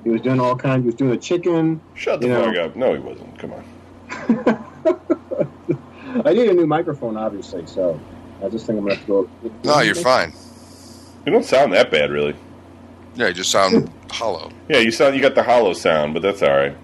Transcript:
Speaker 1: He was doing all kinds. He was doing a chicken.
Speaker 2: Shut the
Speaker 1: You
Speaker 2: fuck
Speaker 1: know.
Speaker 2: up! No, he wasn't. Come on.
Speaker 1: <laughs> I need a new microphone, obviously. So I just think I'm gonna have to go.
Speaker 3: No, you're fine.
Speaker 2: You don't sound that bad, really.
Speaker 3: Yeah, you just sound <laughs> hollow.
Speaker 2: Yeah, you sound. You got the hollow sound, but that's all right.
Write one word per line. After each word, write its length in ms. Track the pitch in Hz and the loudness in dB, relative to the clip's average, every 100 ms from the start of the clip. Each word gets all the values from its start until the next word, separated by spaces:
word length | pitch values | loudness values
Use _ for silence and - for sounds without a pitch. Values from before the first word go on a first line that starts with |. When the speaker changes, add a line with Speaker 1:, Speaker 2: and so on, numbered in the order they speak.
Speaker 1:
He 60 | 113 | -2
was 120 | 113 | -2
doing 180 | 123 127 | 0 0
all 160 | 123 127 | 0 0
kinds. 280 | 143 131 | 0 0
He 40 | 120 | 0
was 80 | 113 | 0
doing 160 | 135 | 0
a 60 | 113 | 0
chicken. 640 | - 175 175 165 160 160 - - | -2 -2 0 2 0 -2 -8 -10
Speaker 2:
Shut 260 | - 180 | -4 -2
the 60 | 123 | 0
Speaker 1:
You 60 | 123 | 0
Speaker 2:
fuck 180 | 117 87 | 0 -2
Speaker 1:
know. 100 | 82 | -4
Speaker 2:
up! 100 | 95 | -2
No, 180 | 123 | 0
he 60 | 76 | 0
wasn't. 380 | 64 58 - - | -4 -14 -18 -14
Come 140 | 71 | -14
on. 1200 | 58 - - - - - - - 226 - 220 - - - | -14 -18 -20 -20 -20 -16 -14 -2 0 2 -2 -6 -4 -2
Speaker 1:
<laughs> 1400 | 349 - 330 - 539 - - - - - - - 254 151 | -2 -2 -6 -4 -6 -6 -6 -6 -6 -6 -20 -10 -2 0
I 80 | |
need 160 | 208 240 | 2 4
a 40 | |
new 140 | 180 160 | 4 2
microphone, 500 | 151 - 143 120 110 | 0 -2 -4 -6 -4
obviously. 480 | 110 101 90 92 82 | -6 -6 -12 -12 -10
So 320 | - 90 78 - - - - | -4 -2 -4 -10 -20 -20 -10
I 60 | 98 | -8
just 160 | 113 117 | -8 -6
think 120 | 107 | -4
I'm 60 | 101 | -4
gonna 100 | 98 | -6
have 100 | - | -2
to 240 | 98 92 - | -2 -2 -6
go. 80 | 117 - | -14 -8
Speaker 3:
No, 160 | 131 147 | 0 2
you're 140 | 113 101 | 2 2
fine. 360 | 170 127 85 - - - - - - - - - - | 2 2 0 -8 -20 -20 -20 -20 -20 -20 -20 -10 0
Speaker 2:
You 60 | |
don't 120 | 196 | 0
sound 300 | - 131 139 | 2 2 4
that 160 | 95 127 | 4 2
bad, 200 | 78 73 | 2 0
really. 240 | 73 73 73 - - - - - - - - | 0 -2 -4 -14 -20 -20 -20 -20 -20 -20 -2
Speaker 3:
Yeah, 120 | 110 | -2
you 40 | |
just 180 | 90 92 | -2 -2
sound 400 | 110 98 - - - | 2 4 2 0 -10
<laughs> 80 | - | -14
hollow. 400 | - 113 85 80 - - | -6 -6 -6 -10 -18 0
Speaker 2:
Yeah, 80 | 135 | 2
you 140 | 113 | 2
sound. 240 | 113 143 135 | 4 2 4
You 60 | |
got 140 | 131 120 | 2 2
the 80 | |
hollow 300 | 113 123 107 | 4 4 4
sound, 400 | 87 92 78 73 | 2 2 2 0
but 80 | 80 | 0
that's 200 | 92 98 | -2 2
all 120 | 73 69 | 2 2
right. 220 | 71 71 | 0 -4